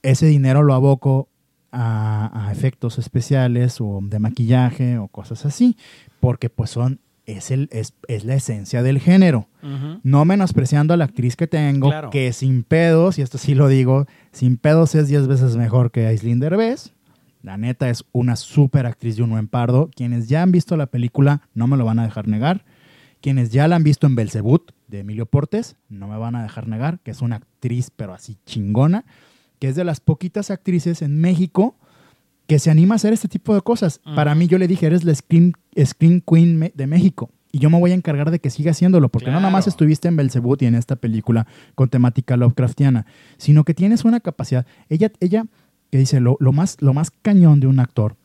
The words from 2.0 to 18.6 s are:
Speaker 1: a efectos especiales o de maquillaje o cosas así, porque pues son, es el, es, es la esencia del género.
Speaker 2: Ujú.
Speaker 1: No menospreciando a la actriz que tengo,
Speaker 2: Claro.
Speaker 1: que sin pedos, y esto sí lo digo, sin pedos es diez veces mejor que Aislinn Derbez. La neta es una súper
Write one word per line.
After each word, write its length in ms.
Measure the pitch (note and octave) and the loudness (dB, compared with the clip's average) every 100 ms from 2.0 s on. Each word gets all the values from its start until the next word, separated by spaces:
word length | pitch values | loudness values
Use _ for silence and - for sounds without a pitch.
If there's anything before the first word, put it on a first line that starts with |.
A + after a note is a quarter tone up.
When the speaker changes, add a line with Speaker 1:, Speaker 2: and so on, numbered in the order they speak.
| A2 G#2+ A2 A2+ G#2 | -2 -4 -6 -6 -8
Speaker 1:
a 40 | |
efectos 440 | G2+ C3 - A#2+ A#2+ | -4 -4 -4 -8 -8
especiales 800 | A#2 B2+ - C#3 B2 A#2+ B2 - | -6 -6 -2 0 0 0 -2 -2
o 180 | G#2+ G2 | -8 -6
de 180 | G2+ G#2+ | -6 -4
maquillaje 760 | G#2+ - A2+ B2+ B2 B2 B2 A#2+ | -4 -2 0 2 2 -2 -4 -4
o 120 | G2 | -8
cosas 360 | - - A#2 | -14 -16 -8
así, 300 | D3 - B3 A#3 - - _ _ | -8 0 0 0 -10 -20 _ _
porque 280 | B2 B2 A#2+ | -2 -2 -6
pues 200 | - A2 | -6 -8
son, 300 | A#2 B2 C3+ _ _ | -4 -4 -4 _ _
es 260 | - G2 - | -18 -16 -6
el, 160 | C3 D3 | -6 -4
es, 200 | A2+ A2 _ - | -8 -10 _ -10
es 160 | A2 | -8
la 120 | A2 | -4
esencia 460 | C3+ - G#2+ G2 B2 | -4 -4 -10 -6 -2
del 180 | B2+ C#3 | 0 0
género. 500 | E3+ F#3+ F#3 B2 - _ | 4 4 4 2 -4 _
Speaker 2:
Ujú. 380 | D3 C#3 D3 F3+ | -12 -10 -10 -6
Speaker 1:
No 200 | C3 C#3+ | 0 2
menospreciando 680 | D#3+ G3+ F#3 - B2+ D3 D3+ | 2 0 0 -2 0 0 2
a 40 | E3+ | 0
la 60 | |
actriz 320 | C#3 - B2 | 0 -2 -4
que 120 | - E3 | -4 -4
tengo, 420 | D#3+ D3 C#3 C3+ | -2 0 2 0
Speaker 2:
Claro. 220 | D3+ C#3 | 0 -6
Speaker 1:
que 200 | C#3 B2+ | -4 -4
sin 320 | A#2 C3+ B2+ | -4 -2 -2
pedos, 560 | - D#3+ E3+ D#3+ F3+ F3 | 0 0 4 2 2 -2
y 40 | |
esto 140 | B2+ C3+ | -6 -6
sí 180 | - | -2
lo 120 | C3+ C#3+ | 2 4
digo, 400 | C3+ B2+ C3+ C#3+ _ _ | 4 2 0 -2 _ _
sin 240 | - B2+ | -2 -2
pedos 400 | B2 D3+ D#3+ D#3+ | 0 2 4 2
es 140 | D#3 C#3+ | 2 0
diez 180 | D3 C3+ | 0 2
veces 300 | C3+ C3 A#2 | 2 2 0
mejor 340 | A2+ B2 A#2 | 0 0 0
que 160 | A#2+ A2 | 0 0
Aislinn 320 | A2 A2 A#2+ | -2 -2 -2
Derbez. 540 | D3 G3 A3+ C4+ - _ _ _ _ _ | -2 -2 -2 -4 -12 _ _ _ _ _
La 120 | F#2+ | -16
neta 340 | F#2+ A#2 B2+ B2+ | -8 -6 -4 -4
es 140 | A#2+ - | -4 -4
una 240 | B2 B2 | -2 -2
súper 500 | A#2 - D3+ | -4 -2 2